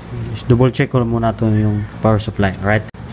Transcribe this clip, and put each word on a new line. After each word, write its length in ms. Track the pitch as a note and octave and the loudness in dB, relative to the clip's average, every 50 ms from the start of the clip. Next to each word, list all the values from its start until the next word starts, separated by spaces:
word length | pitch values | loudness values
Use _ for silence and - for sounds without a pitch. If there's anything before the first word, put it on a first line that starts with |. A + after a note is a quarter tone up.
| - - - A#2+ A2+ A#2+ A2+ G#2+ - | -14 -12 -10 -8 -8 -8 -8 -4 0
double 240 | A#2+ B2 A#2 B2+ B2+ | 2 4 4 4 4
check 240 | A2+ - C#3+ - - | 2 0 -2 0 0
ko 80 | B2+ A#2+ | 0 0
muna 320 | A2+ A#2 A#2 A#2 A2+ G#2+ | 0 0 0 0 0 0
to 160 | G#2 A#2 A2 | 0 0 2
yung 320 | G#2+ G#2+ G#2+ G#2+ G#2 G#2 G#2 - - - | 2 2 2 2 0 0 -2 -6 -4 0
power 240 | - A2 A2 G#2 - | 2 4 4 2 2
supply. 320 | - G2+ - G2+ G2 F#2 - F#2 | -2 -2 0 0 0 0 -2 -2
Alright? 240 | G2 G#2+ A2 G#2+ - - - - - | 0 0 0 -2 -4 -12 -16 -16 -10